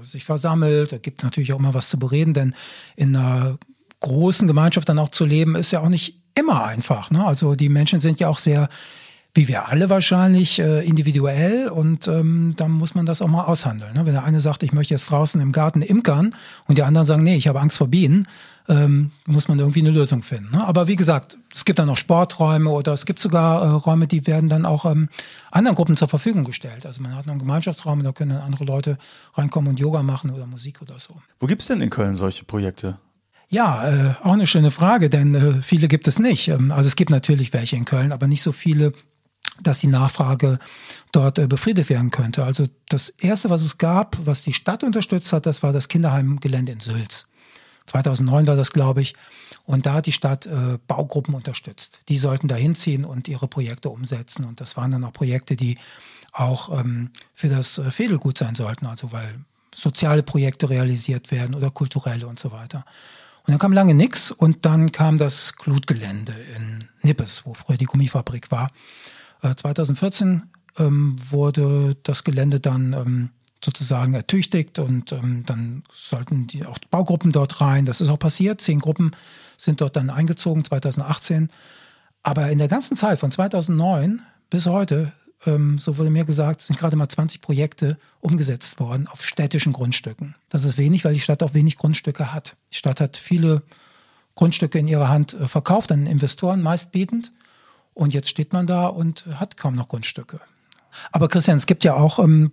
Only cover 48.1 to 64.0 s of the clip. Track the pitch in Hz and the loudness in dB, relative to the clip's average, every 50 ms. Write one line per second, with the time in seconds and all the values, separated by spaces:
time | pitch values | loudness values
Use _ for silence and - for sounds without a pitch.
48.1 | 135 127 135 127 131 147 156 147 143 139 135 - - 151 131 135 131 135 139 - | 0 0 0 2 4 4 4 4 4 2 2 0 0 0 2 2 2 0 -2 -2
49.1 | - - - - - - - - - - _ - 135 135 123 143 139 156 151 165 | -6 -12 -20 -20 -20 -20 -20 -20 -20 -20 _ -4 -2 -2 0 0 -2 -2 -2 -2
50.1 | 139 - - 139 135 135 - 190 160 131 123 123 123 120 - - 131 - 151 135 | -4 -2 -2 -2 -2 -2 -6 -6 -4 -4 -2 -2 -4 -6 -6 -6 -4 -4 -4 -4
51.1 | - 147 120 - 143 131 117 - 127 - - - - - - - - _ _ - | -4 -4 -4 -4 -6 -6 -6 -8 -10 -10 -12 -14 -14 -14 -14 -16 -16 _ _ -4
52.1 | 147 135 131 143 131 135 - 135 127 117 131 156 165 - - 165 143 131 143 139 | -2 0 0 0 -2 -2 -2 -2 -2 0 0 0 0 -2 -2 -2 -2 -2 -4 -6
53.1 | 135 123 123 - 143 123 - 127 - 143 127 113 117 120 - 143 113 117 127 120 | -8 -10 -10 -8 -8 -8 -8 -8 -6 -6 -6 -6 -8 -10 -10 -12 -10 -10 -10 -8
54.1 | 135 117 123 - - - 131 117 117 - 127 - - - 120 131 131 127 123 117 | -8 -10 -10 -12 -10 -10 -10 -10 -10 -12 -14 -12 -10 -6 -4 -4 -4 -4 -6 -8
55.1 | - - 143 127 123 131 - - 139 110 127 120 123 - - - - - - - | -8 -6 -4 -4 -2 -4 -4 -4 -4 -2 -2 -4 -4 -6 -10 -18 -20 -20 -20 -20
56.1 | - - - - _ - 127 123 131 - - - 165 135 120 123 120 120 120 123 | -20 -20 -20 -18 _ -4 -2 -2 -2 -4 -6 -6 -6 -4 -4 -4 -4 -6 -8 -10
57.1 | - - - _ _ - - 147 135 131 131 - - - 143 131 - - 226 247 | -12 -20 -20 _ _ -6 -2 -2 0 0 -2 -4 -6 -6 -6 -6 -4 -4 -2 -2
58.1 | 190 143 - 139 131 - - 113 113 113 117 104 113 - - 120 117 - - 120 | -2 0 -2 -2 -2 -2 -4 -4 -4 -6 -6 -8 -6 -8 -10 -12 -10 -12 -12 -12
59.1 | 113 113 113 107 107 127 143 - _ _ _ _ - - - 151 135 - - 151 | -12 -12 -12 -12 -14 -16 -18 -20 _ _ _ _ -20 -4 -4 -4 -2 0 0 2
60.1 | 147 151 143 - - 147 135 135 127 - 170 135 131 127 127 127 123 120 117 - | 2 2 0 0 -2 0 0 0 0 -2 -2 0 0 0 0 0 0 -2 -2 -4
61.1 | 131 123 - - 139 123 120 123 131 143 135 135 135 - 147 131 - 135 - 127 | -4 -6 -4 -6 -6 -4 -4 -6 -4 -4 -4 -4 -2 -4 -6 -4 -4 -6 -6 -4
62.1 | 120 117 120 120 120 - - 135 107 110 117 - - 139 127 - _ - - - | -6 -6 -8 -10 -12 -10 -10 -10 -12 -12 -16 -14 -14 -14 -14 -16 _ -20 -20 -20
63.1 | - - - - _ _ _ - 143 147 - 202 190 196 196 180 156 143 | -20 -20 -20 -20 _ _ _ 0 2 2 4 4 4 6 6 6 8 6